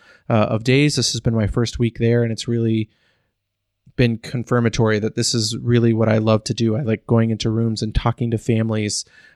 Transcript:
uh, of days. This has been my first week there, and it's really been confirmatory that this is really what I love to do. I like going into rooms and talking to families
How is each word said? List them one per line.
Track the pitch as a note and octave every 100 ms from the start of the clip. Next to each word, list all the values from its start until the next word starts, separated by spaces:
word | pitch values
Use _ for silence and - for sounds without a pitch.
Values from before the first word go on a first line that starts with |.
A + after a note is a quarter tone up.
| _ _ -
uh, | A2+ G#2+
of | G#2+
days. | A#2 C3 D3 C3+
This | A#2
has | A#2
been | B2 A2+
my | G2+
first | - A#2 -
week | A#2+ -
there, | A#2 A#2+
and | A#2
it's | A2 -
really | A#2 A2+ A2 A2 _ _ _ _ _ _ _ _ _ _
been | - A#2+ A2+
confirmatory | - B2+ A2+ B2 A#2 - A2 G#2+
that | A2
this | - A#2
is | A#2+ A2 A2+
really | B2 A#2+ A#2
what | A2+ A2
I | A2
love | A2 G#2+
to | -
do. | G#2+ A2+ A2
I |
like | A2+ A2 -
going | A#2 A2+
into | G#2+ A2+
rooms | A2 A2+ A2
and | A2
talking | - A#2+ - A#2+
to | A2+
families | - A2 A2+ G#2+ G#2 - - _ -